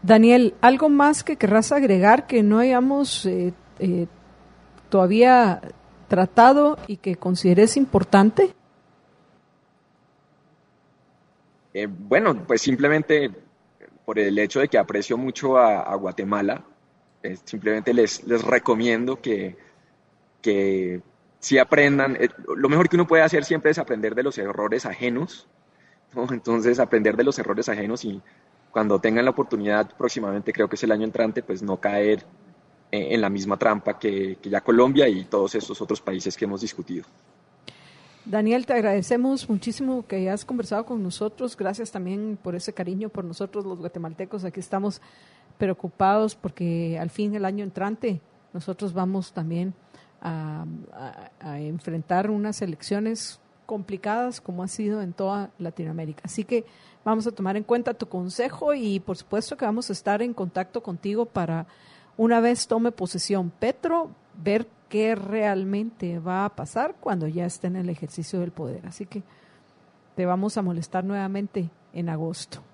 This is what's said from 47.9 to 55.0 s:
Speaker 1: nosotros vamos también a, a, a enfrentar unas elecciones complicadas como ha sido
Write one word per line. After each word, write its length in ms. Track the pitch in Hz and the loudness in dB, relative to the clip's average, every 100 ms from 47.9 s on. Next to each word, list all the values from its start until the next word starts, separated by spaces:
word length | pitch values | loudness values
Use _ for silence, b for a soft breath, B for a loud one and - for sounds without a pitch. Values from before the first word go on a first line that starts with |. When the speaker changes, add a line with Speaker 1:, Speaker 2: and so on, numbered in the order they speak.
| 220 240 180 _ _ _ | -4 -4 -6 _ _ _
Speaker 1:
nosotros 400 | 185 180 180 202 | -12 -10 -8 -6
vamos 400 | 175 185 190 175 | -4 -4 -4 -8
también 420 | - 160 170 185 185 b b b _ | -8 -6 -4 -6 -8 b b b _
a, 460 | 165 160 156 151 160 160 - | -12 -10 -10 -10 -12 -14 -16
a, 380 | - 131 - - _ | -18 -18 -18 -20 _
a 200 | 156 147 | -16 -12
enfrentar 720 | 151 160 - 165 151 180 208 | -10 -10 -8 -10 -2 -2 0
unas 300 | 208 208 214 | -4 -4 -6
elecciones 800 | 190 156 - 202 214 226 - - _ _ | -8 -10 -6 -4 -4 -6 -10 -16 _ _
complicadas 760 | - 220 185 190 208 220 247 233 | -12 -10 -10 -10 -6 -4 -4 -8
como 220 | - 175 | -12 -10
ha 60 | 185 | -10
sido 320 | - 208 214 | -6 -4 -4